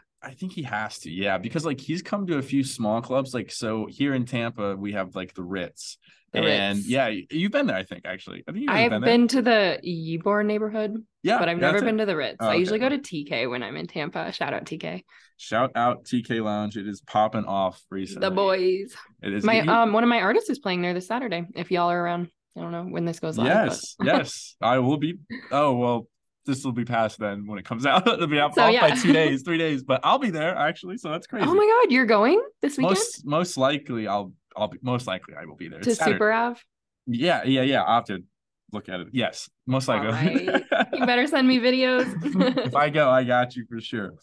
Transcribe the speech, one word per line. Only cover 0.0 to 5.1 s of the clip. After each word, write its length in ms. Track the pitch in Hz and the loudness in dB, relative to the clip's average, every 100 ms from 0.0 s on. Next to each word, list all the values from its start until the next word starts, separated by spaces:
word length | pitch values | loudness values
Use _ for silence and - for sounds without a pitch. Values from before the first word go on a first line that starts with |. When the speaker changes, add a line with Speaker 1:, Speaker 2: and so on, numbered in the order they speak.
| _ _ | _ _
Speaker 1:
I 100 | 131 | -20
think 200 | 131 185 | -12 -10
he 100 | 175 | -10
has 340 | 123 107 107 - | -8 -6 -8 -10
to, 120 | 80 | -12
yeah, 260 | 87 101 95 | -4 -2 -2
because, 280 | 113 160 160 | -2 -4 -4
like, 120 | 139 | -6
he's 220 | - 175 | -6 -8
come 240 | - 202 180 | -4 -6 -2
to 140 | 147 | -2
a 20 | |
few 220 | 135 139 | 0 -2
small 360 | 135 - 107 117 | -2 -2 0 0
clubs. 320 | 120 131 127 | 0 -2 -2
Like, 200 | 123 - | -6 -8
so 340 | - 113 110 - | -6 -4 -4 -6
here 300 | - 143 131 | -2 0 0
in 100 | 123 | -2
Tampa, 500 | 123 117 - 101 98 | -2 -4 -4 -6 -4
we 180 | 101 | -4
have, 220 | 101 92 | -4 -4